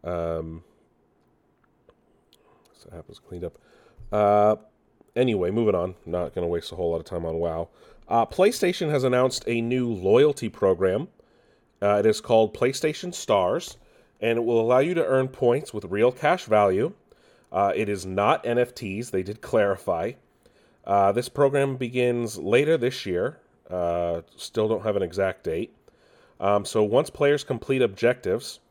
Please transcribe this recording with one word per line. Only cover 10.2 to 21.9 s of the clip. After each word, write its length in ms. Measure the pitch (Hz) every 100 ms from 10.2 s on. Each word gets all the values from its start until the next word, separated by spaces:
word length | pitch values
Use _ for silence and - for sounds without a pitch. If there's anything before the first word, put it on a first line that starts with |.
| 147 143 113
program. 600 | - 98 92 95 98 170 _ _ _ _ _ _ _
Uh, 140 | 101 104
it 80 | 107
is 140 | 104
called 340 | - 127 139
PlayStation 580 | - - 135 156 151 180
Stars, 680 | 175 - 104 90 135 - - _ _ _ _
and 180 | 113 117
it 40 |
will 180 | 120 117
allow 180 | 113 123
you 160 | 151
to 100 | 170
earn 240 | - 131 131
points 460 | - 123 127 -
with 120 | 110 92
real 260 | 98 120
cash 320 | 123 147 180
value. 480 | - 107 101 95 143 208 _ _ _ _ _
Uh, 220 | 92 98
it 140 | 92 104
is 180 | 101 92
not 400 | 92 104 160 -
N 120 | 120
F 160 | 123
Ts. 360 | - 104 95 120
They 120 | 95
did 180 | 92 104
clarify. 720 | - 117 101 95 - 85 87 - _ _ _ _ _ _
Uh, 260 | - 101 98
this 180 | 104 123
program 480 | - 139 139 139 127
begins 640 | 123